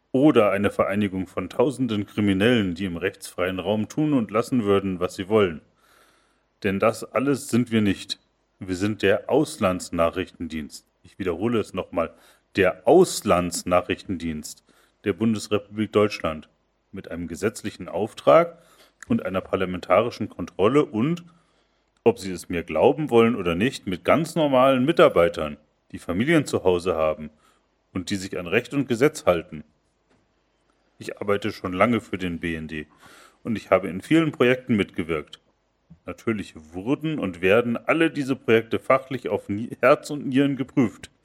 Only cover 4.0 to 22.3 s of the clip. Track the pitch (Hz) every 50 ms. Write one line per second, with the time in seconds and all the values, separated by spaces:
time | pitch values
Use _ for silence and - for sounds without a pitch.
4 | 156 151 143 127 107 92 98 113 120 - 135 123 104 101 98 98 95 98 92 85
5 | 90 90 - - 92 90 110 107 101 87 78 73 - _ _ _ _ _ _ _
6 | _ _ _ _ _ _ _ _ _ _ _ _ - 101 95 98 107 113 110 -
7 | - - - 110 131 143 139 - - - - 120 123 117 113 110 107 98 92 -
8 | - - - - _ _ _ _ _ _ _ - 107 92 92 87 101 107 107 -
9 | - 95 107 - - - 151 147 151 - - - 104 95 92 90 - - - 82
10 | 82 82 - 95 87 - - - 87 78 80 78 76 - - - _ _ _ _
11 | _ - _ - 98 92 82 82 101 120 120 107 95 - - 92 - - - 87
12 | 82 - - _ _ _ _ _ _ _ - 101 92 87 - - - 120 151 185
13 | 180 - - - - 104 87 87 90 85 - - - 87 87 87 - - 92 -
14 | - - 95 80 82 82 78 76 76 - - - _ _ _ _ _ _ _ _
15 | - 104 95 - 113 117 107 101 - - 107 101 - - 104 107 107 101 - 104
16 | 104 104 - - - 80 78 78 - _ _ _ _ _ _ _ _ _ - 95
17 | - - 85 85 87 80 85 82 98 110 - - - 101 - - 90 - - 90
18 | 107 110 - - - 143 147 165 170 170 - - _ _ _ _ _ _ _ _
19 | - - 117 110 - - 92 92 - - 98 95 95 90 90 82 - - 90 101
20 | 117 120 - - 107 - - - 90 - - - 95 113 135 147 147 - 107 107
21 | 123 151 175 170 - - _ _ _ _ _ _ _ _ _ _ _ _ _ _
22 | - 117 - - 98 95